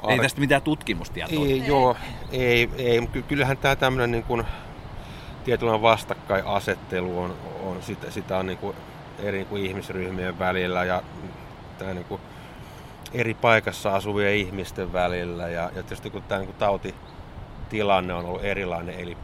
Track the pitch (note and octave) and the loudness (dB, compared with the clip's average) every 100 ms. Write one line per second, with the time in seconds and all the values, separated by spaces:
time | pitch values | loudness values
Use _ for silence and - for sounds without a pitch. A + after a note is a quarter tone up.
0 | G#2+ B2+ B2+ - C#3 C#3 C#3+ D3+ - F#2 | 4 6 4 4 4 6 4 -2 0 -4
1 | E2 - E2 D#3+ C#3+ C3+ B2+ C#3 B2+ A#2 | -2 -6 -2 0 2 2 4 6 6 4
2 | - - - C3 B2 A#2+ A#2 A#2 B2 A#2 | -2 -8 -6 0 6 6 6 2 4 4
3 | A#2+ C3+ A#2 C#3+ C3 C3+ C#3 C#3 C3+ C3 | 2 -4 -2 2 2 4 4 4 4 4
4 | A#2+ A#2 A2+ A#2+ A2+ - - - - - | 2 2 0 0 0 -6 -10 -14 -12 -12
5 | - - - - - A2+ A#2 A2 A2+ A2 | -12 -12 -12 -8 0 2 4 6 8 6
6 | - G#2 - G2 F#2+ G2 G2+ F#2 - F#2 | 4 -8 0 0 2 0 0 -2 -2 -2
7 | F2+ F2+ F2+ F2 - F2 F#2+ F#2 F#2 G2+ | -2 -2 -2 -4 -10 -8 -6 -6 -6 -8
8 | - - F#2 F#2+ F#2 F2 G2+ - - - | -8 -8 -2 -2 -2 -4 -6 -8 -12 -16
9 | - - G2+ G2 F#2 G#2 F#2+ F#2+ F2 F#2 | -16 -6 -4 -2 -4 -4 -2 -4 -6 -6
10 | F2+ F#2 F#2 F2 F#2 F#2 F2+ F2+ F2+ F2+ | -4 -4 -4 0 0 2 2 2 2 0
11 | - - F#2+ - - - - - F#2+ F#2 | -2 -12 -12 -12 -16 -16 -16 -10 -8 -8
12 | F2 G2 - - - - - - - - | -8 -10 -10 -18 -16 -16 -16 -16 -18 -16
13 | - A#2+ A2+ G#2+ A#2+ A2 G#2 - A2 G2 | -8 -2 0 4 6 6 6 -2 0 2
14 | G2 G#2 G2+ G#2 F#2 G2 F2+ - F#2 F2+ | 2 2 4 2 0 -4 -6 -6 -2 0
15 | F2+ F2+ F2 F2 E2+ E2+ E2+ F#2 F2 - | 0 0 -4 -4 -4 -4 -4 -6 -8 -10
16 | G#2+ G2+ - G2 F#2+ F#2+ G#2+ G2 F#2+ - | -8 -10 -2 -2 -2 0 2 2 -2 -10
17 | - - - - - - - A2 G2+ F#2+ | -14 -16 -14 -14 -14 -12 -6 -2 4 4
18 | F2+ F2 F2 F#2 G2+ F#2+ F#2 E2+ E2+ E2+ | 4 -4 -4 -4 -2 -2 -2 -4 -6 -8
19 | F2 F2 | -8 -10